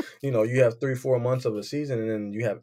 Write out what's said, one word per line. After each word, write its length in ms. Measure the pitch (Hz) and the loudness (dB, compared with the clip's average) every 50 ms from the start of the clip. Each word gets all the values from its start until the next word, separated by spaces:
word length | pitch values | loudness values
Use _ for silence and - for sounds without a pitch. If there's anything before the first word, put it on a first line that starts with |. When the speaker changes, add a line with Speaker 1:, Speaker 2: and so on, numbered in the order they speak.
| - - | -8 -8
Speaker 1:
<laughs> 120 | - - | -8 -6
Speaker 2:
you 100 | - 139 | -4 0
know, 120 | 123 110 110 | 2 2 2
you 180 | 120 127 131 127 | 2 4 6 6
have 160 | 117 117 - | 4 4 0
three, 160 | 143 135 127 | -4 -4 -4
four 240 | 127 135 135 127 123 | -2 0 0 2 2
months 260 | 120 123 127 127 127 | 2 0 0 0 0
of 100 | 120 107 | -2 -2
a 80 | 104 101 | -2 -6
season, 360 | - 143 147 151 139 127 113 | -6 -6 -6 -4 -2 -2 -2
and 80 | 110 110 | -2 -2
then 240 | 110 107 104 101 101 | -2 -4 -4 -6 -6
you 120 | 110 120 | -4 -2
have 160 | 107 98 - | -2 -2 -4